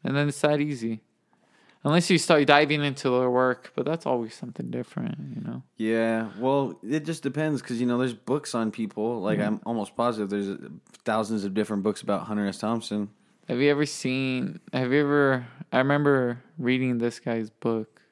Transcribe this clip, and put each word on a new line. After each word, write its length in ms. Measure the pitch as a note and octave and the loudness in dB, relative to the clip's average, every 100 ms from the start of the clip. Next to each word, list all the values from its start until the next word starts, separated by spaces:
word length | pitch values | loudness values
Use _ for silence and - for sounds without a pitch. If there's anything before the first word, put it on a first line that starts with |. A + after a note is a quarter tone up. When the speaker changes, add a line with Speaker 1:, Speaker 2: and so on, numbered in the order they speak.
Speaker 1:
And 120 | C3+ C#3 | -2 0
then 120 | D3 | 0
it's 140 | C#3 | 0
that 180 | D3+ D3 | -2 0
easy. 400 | D3+ C3+ A2+ A2 _ _ _ _ _ _ _ _ | -2 -4 -6 -8 _ _ _ _ _ _ _ _
Unless 260 | C#3+ D#3+ E3+ | 2 2 4
you 80 | F3+ | 2
start 300 | - D#3+ C#3+ | 6 6 8
diving 360 | D3 D3 D3+ | 6 6 2
into 280 | D3 C3+ C3 | 0 -2 0
their 180 | B2 B2+ | 2 4
work, 420 | B2 B2+ B2 - - | 4 2 0 -6 -6
but 100 | B2 | -2
that's 200 | E3 D3+ | -2 -2
always 260 | B2+ A2+ | -2 -4
something 380 | - B2 - B2 | -10 -14 -10 -8
different, 460 | B2 B2 - A#2+ - C#3 A2+ | -8 -8 -8 -8 -8 -10 -10
you 60 | |
know? 200 | A#2 B2 - _ | -10 -12 -14 _
Speaker 2:
Yeah, 520 | A2 A2+ A2+ A2+ A2 F#2+ | 0 2 2 0 -4 -4
well, 400 | B2+ C#3 C3+ E2+ | 0 2 0 -6
it 220 | G#2 D3+ D3+ | -4 -4 -4
just 160 | D#3+ | -6
depends, 400 | C#3+ C3+ D#3 C#3+ | -4 -2 -2 -2
'cause, 180 | - A#2 | -4 -2
you 60 | B2 | 0
know, 140 | A#2+ | 2
there's 140 | B2+ | 0
books 420 | A2+ - C#3+ D3 A#2+ | -4 -4 -4 -2 -2
on 160 | A2 | -2
people. 500 | G2+ G#2+ - G#2+ A#2+ | -2 -6 -4 -4 -2
Like, 160 | F#2+ G#2+ | -2 0
Speaker 1:
Yeah. 100 | G#2 | 0
Speaker 2:
I'm 140 | G#2+ - | -2 -4
almost 300 | A#2 G2+ - | -4 -6 -2
positive 340 | A#2+ A2 G2+ | 0 0 -2
there's, 180 | G2+ G2 | -2 -2
uh, 80 | G2 - C#2+ _ - - | -6 -10 -18 _ -12 -2
thousands 380 | A2 G#2+ A2 G2 | 0 0 -2 -2
of 80 | |
different 300 | F#2+ G#2 G#2 | -2 -2 0
books 180 | G2 G2+ | -2 -4
about 220 | - G2+ | -2 -2
Hunter 240 | F2 G#2 G2+ | -2 -2 -2
S. 100 | F#2+ | -2
Thompson. 520 | G#2+ A#2 A2 G#2 G#2 _ _ _ _ | -4 -4 -4 -6 -6 _ _ _ _
Speaker 1:
Have 120 | B2 | 2
you 100 | C#3+ | 4
ever 160 | C#3+ D3 | 4 0
seen, 760 | - C3 C3 C3+ B2+ B2+ - - | -2 -4 -2 -2 -2 -4 -8 -6
have 180 | C3+ B2+ | -4 2
you 100 | C#3 | 2
ever, 440 | C#3+ D3 C#3 C3 A#2+ - - | 4 4 4 2 -2 -16 -2
I 60 | B2+ | 2
remember 600 | C3+ C#3+ C#3+ C#3 B2 A#2+ - - | 4 4 4 4 2 -2 -10 -4
reading 400 | B2 B2+ B2+ A#2+ | 0 2 2 0
this 220 | A#2 - | 0 -2
guy's 320 | - A#2 A2 | -4 -4 -4
book 500 | _ B2+ A2+ G#2+ _ _ | _ -2 -2 -4 _ _